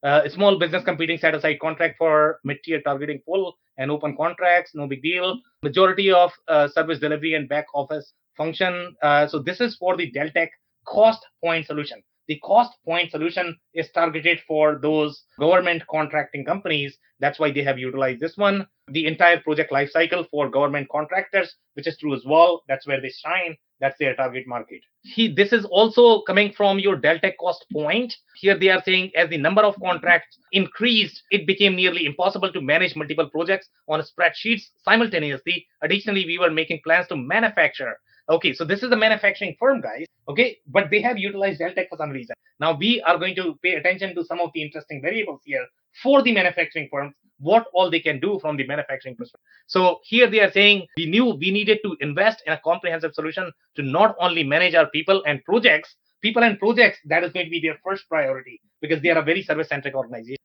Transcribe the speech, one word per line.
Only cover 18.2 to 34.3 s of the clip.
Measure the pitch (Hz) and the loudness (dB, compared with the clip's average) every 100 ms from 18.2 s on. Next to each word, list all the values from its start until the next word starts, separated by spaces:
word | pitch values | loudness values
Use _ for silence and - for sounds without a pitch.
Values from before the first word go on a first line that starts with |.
this | 160 - | -8 0
one. | 202 196 196 _ - | 0 0 -6 _ -8
The | 143 156 | -4 -2
entire | 160 175 170 | 2 4 4
project | - 151 156 | 0 -2 0
life | 139 143 | -2 0
cycle | 160 165 180 170 | 0 0 -2 -4
for | 147 139 | -4 -2
government | 135 143 143 135 | 0 0 -2 -6
contractors, | 147 151 185 190 196 175 - _ | -6 -4 -6 -2 -2 -2 -10 _
which | - 151 | -8 -8
is | 151 | -6
true | 151 | -6
as | 135 127 | -6 2
well. | 156 175 165 - | 6 6 4 -4
That's | 135 143 | -8 -4
where | 135 | -6
they | 131 | -6
shine. | - 151 180 175 160 _ _ | -12 -6 -4 -4 -10 _ _
That's | 135 135 | -4 -2
their | 139 127 | -4 -2
target | 131 127 127 | -4 -6 -10
market. | 120 113 - _ _ | -10 -12 -20 _ _
He, | - - 226 | -14 -4 -2
this | 147 202 | 0 2
is | 233 196 | 2 2
also | 180 220 220 240 220 | 4 4 8 8 8
coming | - 190 208 | 2 0 0
from | - 202 196 | 2 2 2
your | 196 170 | 0 2
Deltek | 139 165 190 - | 2 2 -2 -2
cost | 175 - - | -4 -4 -6
point. | 151 151 202 247 - _ | -4 -2 -2 -2 -10 _
Here | - 190 185 | -2 2 4
they | 190 | 4
are | 185 | 2
saying | 190 185 190 | 2 0 0
as | 165 165 | -2 0
the | 160 | 0
number | 147 202 | 2 4
of | 214 196 | 2 0
contracts | 185 175 170 170 - _ _ | -4 -2 2 2 0 _ _
increased, | 190 185 - 240 220 196 - _ | -2 -2 -2 0 2 0 -6 _
it | 202 156 | -2 0
became | 190 202 185 | 0 0 2
nearly | 185 175 151 | -2 0 -6
impossible | 143 185 202 190 | -2 -2 -2 -6
to | - | -4
manage | 135 160 180 156 | -2 0 0 -4
multiple | 147 156 147 | -8 -4 -4
projects | 151 170 190 _ _ - | -4 -2 -4 _ _ -6
on | 151 | -6
spreadsheets | 151 - 170 | -6 0 0